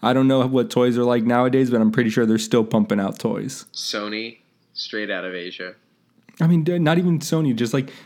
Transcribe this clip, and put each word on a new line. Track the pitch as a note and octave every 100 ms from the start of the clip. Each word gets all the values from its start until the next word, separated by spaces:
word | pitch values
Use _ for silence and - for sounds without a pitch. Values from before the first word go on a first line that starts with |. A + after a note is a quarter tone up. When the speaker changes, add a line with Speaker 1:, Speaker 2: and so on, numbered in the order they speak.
Speaker 1:
I | A2+
don't | B2+ C3+
know | C3 B2+
what | C3 A2
toys | B2+ B2 A#2+
are |
like | A#2+ A#2+
nowadays, | A2+ A#2+ B2+ C3 B2+
but | A#2+
I'm | A2
pretty | A2 A2+
sure | A2 A2+
they're | A2
still | A2 B2
pumping | A2 A2+ G#2 G#2
out | G2 -
toys. | A2+ G#2 A2+ - -
Speaker 2:
Sony, | - - A2 G#2 G#2+ A2+ A2+ _ _ _
straight | - - A2 G#2
out | F#2+
of | F#2
Asia. | F2+ F2 - F2+ - _ _ _ _ _ -
Speaker 1:
I | E3
mean, | E3+
d-, | D#3 F3
not | D3+ E3+
even | F3+ E3
Sony. | - D#3+ D3+
Just | A2+ A#2
like, | C#3 C3+ -